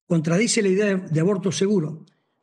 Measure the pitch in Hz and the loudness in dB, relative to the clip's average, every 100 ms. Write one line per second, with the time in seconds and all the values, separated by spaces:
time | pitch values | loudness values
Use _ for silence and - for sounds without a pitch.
0 | - 170 156 170 233 - 202 185 208 190 | -2 -2 0 0 2 2 2 2 0 -2
1 | 175 156 170 202 196 - 196 208 151 - | -2 0 0 0 -2 -2 0 0 -2 -8
2 | - _ _ _ | -16 _ _ _